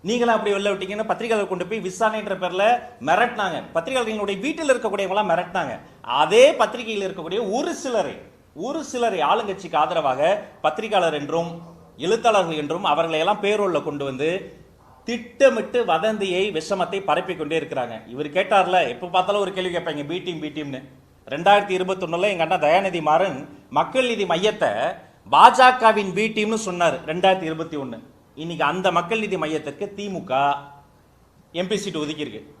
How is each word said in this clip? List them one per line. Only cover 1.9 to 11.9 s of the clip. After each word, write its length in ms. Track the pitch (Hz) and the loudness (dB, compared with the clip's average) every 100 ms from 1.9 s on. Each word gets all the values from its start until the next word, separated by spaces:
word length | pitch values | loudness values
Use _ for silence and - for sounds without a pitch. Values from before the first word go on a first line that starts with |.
| 180 220 220 208 190 | 0 0 0 -4 -4
பேர்ல 420 | 180 180 208 240 - - | -4 2 2 2 -2 -8
மிரட்டினாங்க. 640 | 131 185 240 226 190 151 - - | 0 2 2 0 -4 -4 -4 -6
பத்திரிகையாளர்களுடைய 640 | - 262 226 214 202 196 | -2 -2 -2 -4 -4 -4
வீட்டில் 320 | 262 330 302 | -4 -4 0
இருக்கக்கூடியவங்களாம் 580 | 240 226 202 190 196 196 | 2 0 -2 -2 0 2
மிரட்டினாங்க. 500 | 170 - 190 143 107 - - | 0 0 -4 -4 -8 -14 -18
அதே 520 | - 127 156 214 269 | -4 0 4 8 6
பத்திரிகையில் 580 | 277 214 247 226 208 190 | 6 0 0 -6 -4 -6
இருக்கக்கூடிய 400 | 185 160 196 220 | -8 -6 -4 -2
ஒரு 240 | 226 311 302 | -2 -2 -4
சிலரை, 460 | 269 226 147 101 - _ _ 139 | -2 -2 -2 -6 -18 _ _ -10
ஒரு 280 | 220 311 | -6 -6
சிலரை 360 | 285 247 233 190 | -6 -2 0 2
ஆளுங்கட்சிக்கு 560 | 147 208 214 190 170 160 | 2 2 0 -8 -4 0
ஆதரவாக 680 | 156 170 143 131 160 208 - - | 2 0 0 2 2 0 -4 -4
பத்திரிகையாளர் 580 | 156 185 214 196 170 151 | -4 -2 0 2 2 0
என்றும் 500 | 143 165 165 165 - - - | -2 -2 -4 -8 -16 -20 -20